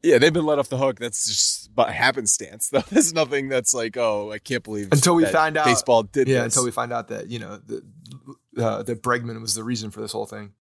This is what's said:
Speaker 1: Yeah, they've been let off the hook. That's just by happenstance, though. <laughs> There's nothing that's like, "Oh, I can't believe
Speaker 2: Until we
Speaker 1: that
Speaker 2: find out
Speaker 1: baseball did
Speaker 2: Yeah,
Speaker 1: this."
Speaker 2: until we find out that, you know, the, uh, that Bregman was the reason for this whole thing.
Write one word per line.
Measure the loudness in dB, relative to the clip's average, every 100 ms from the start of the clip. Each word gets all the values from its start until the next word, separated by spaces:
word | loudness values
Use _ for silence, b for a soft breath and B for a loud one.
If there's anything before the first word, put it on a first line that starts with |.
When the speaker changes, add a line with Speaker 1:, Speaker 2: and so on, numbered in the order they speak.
Speaker 1:
Yeah, | 6 6
they've | 6
been | 4 2
let | 0
off | 0
the | 0
hook. | -2 -2
That's | -8 -4 -4
just | 0 -2 -2 -6 0
by | 0
happenstance, | 2 0 2 -2 -2 -4 -8 -2
though. | -2
<laughs> | 2
There's | 2 2
nothing | 0 0 -2 0
that's | 0 0
like, | -2 -2 0
"Oh, | 0 0 -4
I | -10
can't | -6 -6
believe | -4 -6 2
Speaker 2:
Until | 2 4
we | 4 4
Speaker 1:
that |
Speaker 2:
find | 4 2 2
out | 2
Speaker 1:
baseball | 2 4 4
did | 4 0 2
Speaker 2:
Yeah, | 2 2
Speaker 1:
this." | 0
Speaker 2:
until | 0
we |
find | -4 -4
out | -6 -6
that, | -10 -10
you | -12
know, | -12 -16
the, | -12 -12 -12 -20 -20 -20 -20 -20 _ -2
uh, | -2 -2
that | -6 -6
Bregman | -2 -2 -2 -10
was | -6
the | -6
reason | -4 -6 -6
for | -10
this | -10
whole | -8 -8
thing. | -12 -16 _